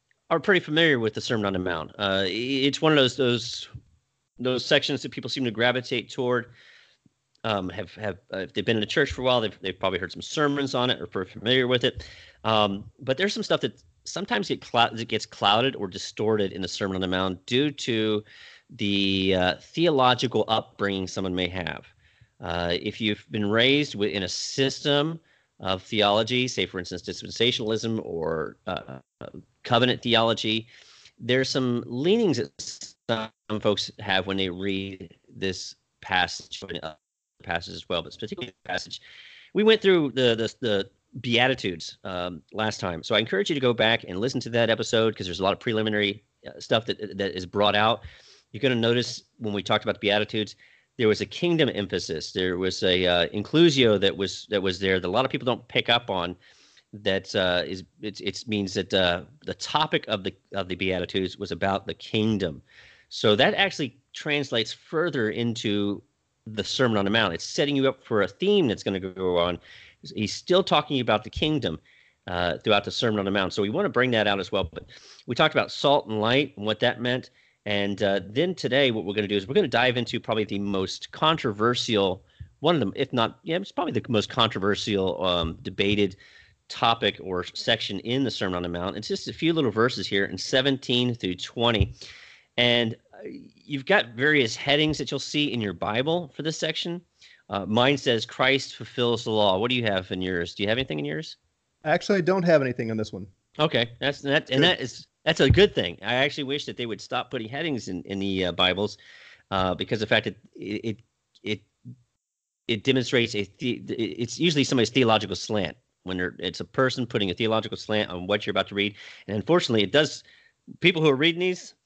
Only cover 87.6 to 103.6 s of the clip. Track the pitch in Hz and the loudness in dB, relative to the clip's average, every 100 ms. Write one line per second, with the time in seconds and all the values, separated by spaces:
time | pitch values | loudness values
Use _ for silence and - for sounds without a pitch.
87.6 | - 110 - 101 110 127 127 - 98 90 | -2 -2 -2 -6 -4 -2 -2 -2 -2 -2
88.6 | 87 87 92 95 - - - - 156 160 | -4 -4 -4 -6 -6 -8 -8 -2 0 2
89.6 | 131 107 120 110 92 98 98 92 - 131 | 0 2 0 0 -2 -2 -2 -4 0 2
90.6 | 135 131 - 123 123 117 92 90 - - | 2 0 0 0 0 -2 -4 -6 -8 0
91.6 | 117 110 - - - - - - _ - | 2 4 0 -2 -18 -20 -20 -20 _ 0
92.6 | 120 120 113 110 _ - - - - _ | 4 4 2 -4 _ -18 -14 -14 -18 _
93.6 | - 139 131 196 120 113 147 147 113 - | -10 -8 2 2 2 0 2 4 2 0
94.6 | 143 147 156 147 131 139 - 151 147 120 | 0 2 2 0 -4 -6 -4 -2 0 0
95.6 | 104 85 98 110 139 175 156 - 151 156 | -2 -2 -2 0 0 0 -2 -6 -6 -4
96.6 | 160 160 175 175 - _ - - - 98 | -4 -4 -6 -8 -10 _ -20 -20 -8 -6
97.6 | 95 110 127 139 139 117 - - 131 135 | 0 4 4 4 2 0 -2 0 2 2
98.6 | - - 113 - 120 113 117 110 104 92 | -2 -12 -10 -2 0 0 0 4 4 4
99.6 | 120 123 113 95 92 92 92 90 85 - | 2 2 2 0 -2 -4 -2 -2 -4 -4
100.6 | 101 117 131 151 147 156 160 - _ _ | 0 0 -2 -4 -4 -6 -10 -16 _ _
101.6 | _ _ 156 175 - 196 165 190 175 156 | _ _ -2 0 2 0 2 2 4 4
102.6 | 131 120 113 110 107 95 98 _ _ - | 4 -2 -4 -4 -4 -8 -14 _ _ -2